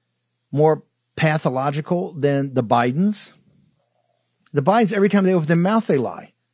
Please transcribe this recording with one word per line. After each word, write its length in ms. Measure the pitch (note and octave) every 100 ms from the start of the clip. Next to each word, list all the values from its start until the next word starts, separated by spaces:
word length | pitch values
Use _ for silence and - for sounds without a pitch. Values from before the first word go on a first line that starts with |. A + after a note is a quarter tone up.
| _ _ _ _ _
more 300 | C#3 D#3 D3+ - _ _ -
pathological 960 | D#3 D#3 D3 B2+ C#3 D3 D3+ F3 F#3+
than 420 | E3 C#3+ C#3 C#3 B2+
the 80 |
Bidens? 720 | A2+ A#2+ B2 C#3 G3+ G#3 - - _ _ _ _ _ _ _ _ _ _ _
The 120 | C#3+
Bidens, 280 | C#3 A3 G#3
every 160 | G#3 G3+
time 160 | G3+
they 120 | F#3+ F#3
open 120 | D3+
their 80 | E3+
mouth, 300 | F3+ A3+ G#3+
they 140 | D3
lie. 340 | A2 D#2+ - _ _